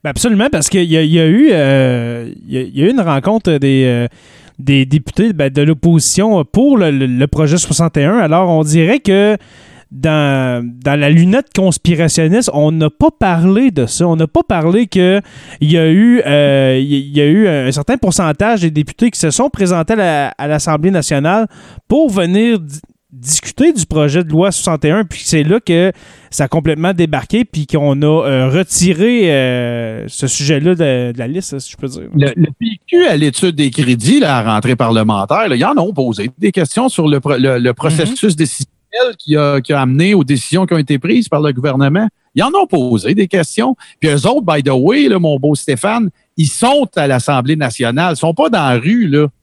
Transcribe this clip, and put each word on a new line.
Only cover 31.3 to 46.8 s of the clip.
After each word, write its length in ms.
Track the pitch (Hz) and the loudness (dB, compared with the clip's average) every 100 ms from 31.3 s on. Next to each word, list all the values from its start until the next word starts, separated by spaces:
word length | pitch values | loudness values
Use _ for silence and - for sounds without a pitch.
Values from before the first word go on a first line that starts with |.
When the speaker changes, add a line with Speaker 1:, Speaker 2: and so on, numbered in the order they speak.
| 165 - 139 | -8 -8 -12
Speaker 1:
si 120 | - | -12
je 60 | - | -12
peux 120 | 139 | -12
dire. 160 | 147 - | -12 -4
Speaker 2:
Le, 180 | 151 139 | 0 0
le 140 | 131 156 135 | 0 -2 -2
P 220 | 226 214 - | -8 -8 0
Q, 140 | 349 | 2
à 100 | 349 156 | 2 2
l'étude 380 | 151 123 185 151 | 0 0 -2 0
des 140 | 143 | -2
crédits, 500 | 120 127 120 110 277 | 0 0 0 2 2
là, 180 | 190 131 | 2 0
à 40 | |
la 120 | 110 | 0
rentrée 200 | 107 117 | -2 -2
parlementaire, 720 | 123 117 113 110 104 98 165 220 | -2 0 2 0 -2 -2 -2 0
là, 40 | |
ils 100 | 123 185 | 0 0
en 100 | 294 | 0
ont 160 | 180 | -2
posé 380 | 175 127 104 110 - | -2 -4 -4 -8 -2
des 120 | 202 | -2
questions 360 | 190 156 - 254 | 0 -2 -2 -2
sur 180 | - 156 | 0 0
le 140 | 143 | 0
pro-, 160 | 147 131 | 0 0
le, 220 | 135 123 | 0 0
le 120 | 123 | -2
Speaker 1:
Mm-hmm. 40 | |
Speaker 2:
processus 600 | 120 165 160 175 262 214 156 | -2 -2 -2 -2 0 -2 0
décisionnel 320 | 151 - 139 _ _ 226 254 202 | -2 -4 -14 _ _ -2 -2 -4
qui 180 | - 151 | -2 0
a, 220 | 143 139 | 2 -2
qui 100 | 127 | -2
a 80 | 143 | -2
amené 320 | 131 135 185 | 0 0 2
aux 80 | 202 | 2
décisions 420 | 135 139 - 170 190 | 0 -2 -2 -2 0
qui 80 | |
ont 40 | 165 | -2
été 200 | 139 139 | 0 -2
prises 280 | 170 240 220 | 0 0 0
par 120 | 147 | -2
le 120 | 151 | -2
gouvernement. 540 | 127 143 131 139 165 220 _ _ | -2 -2 0 0 0 -2 _ _
Ils 80 | 135 | -2
en 80 | 233 381 | 0 0
ont 80 | 381 | 0
posé 480 | 170 127 151 120 | 0 0 -2 0
des 120 | 202 190 | 0 0
questions. 480 | 190 165 - 240 262 - _ | -2 -2 -2 -2 -4 -10 _
Puis 100 | 156 | -2
eux 160 | 143 160 | 0 0
autres, 160 | 277 | 0
by 200 | 190 151 | 0 -2
the 60 | 135 | 0
way, 380 | 131 147 269 277 | 0 2 2 2
là, 100 | 190 | 2
mon 200 | 165 139 | 0 0
beau 160 | 143 | 0
Stéphane, 560 | 147 - 131 196 233 202 _ _ - | -2 -2 -4 -2 -2 -4 _ _ -2
ils 100 | 156 | -2
sont 400 | - 240 285 | 0 0 2